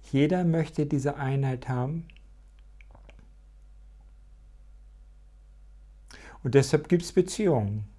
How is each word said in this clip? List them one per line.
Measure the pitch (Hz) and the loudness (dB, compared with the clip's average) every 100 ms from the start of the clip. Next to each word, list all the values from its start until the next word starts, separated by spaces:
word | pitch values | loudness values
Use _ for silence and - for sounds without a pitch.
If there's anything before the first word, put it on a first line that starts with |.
| - | -2
Jeder | 135 151 180 175 | 2 2 2 2
möchte | 165 160 - 147 | 0 -2 -4 -2
diese | 147 135 139 | -2 -2 -4
Einheit | 135 139 135 127 127 | -2 0 -2 -4 -4
haben. | 127 127 165 170 - - - - - - - - - - - - - - - - - - - - - - - - - - - - - - - - - - - - - - - - - - - | -4 -4 -6 -10 -20 -20 -20 -20 -20 -20 -20 -20 -20 -20 -20 -20 -20 -20 -20 -20 -20 -20 -20 -20 -20 -20 -20 -20 -20 -20 -20 -20 -20 -20 -20 -20 -20 -20 -20 -20 -20 -20 -20 -20 -20 -20 -10
Und | 127 131 | 2 4
deshalb | 135 151 151 | 4 0 2
gibt's | 175 175 | 0 2
Beziehungen. | - 180 - 208 135 104 104 104 | 0 0 0 2 2 0 -4 -8